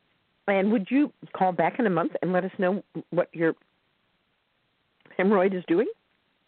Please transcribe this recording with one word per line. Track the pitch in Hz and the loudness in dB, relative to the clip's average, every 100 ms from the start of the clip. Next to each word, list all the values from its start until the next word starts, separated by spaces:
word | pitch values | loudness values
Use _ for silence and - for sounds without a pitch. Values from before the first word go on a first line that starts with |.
| _ _ _ _ - | _ _ _ _ -2
And | 196 202 | 0 2
would | 226 185 | 0 0
you | 262 294 - 160 - | 0 0 -4 -16 -2
call | 185 | 0
back | 175 165 202 | 2 0 0
in | 226 | 0
a | |
month | 165 302 - | 0 -2 -4
and | 180 | -2
let | 185 | -2
us | 185 - | -2 -2
know | 180 196 - 165 - | -2 -2 -6 -12 -4
what | 165 - | -4 -4
your | 160 165 - _ _ _ _ _ _ _ _ _ _ _ _ _ _ - - | -2 -2 -2 _ _ _ _ _ _ _ _ _ _ _ _ _ _ -12 -2
hemorrhoid | 190 208 190 185 | 2 4 2 0
is | - | 0
doing? | 170 311 - _ _ _ _ | 0 0 -6 _ _ _ _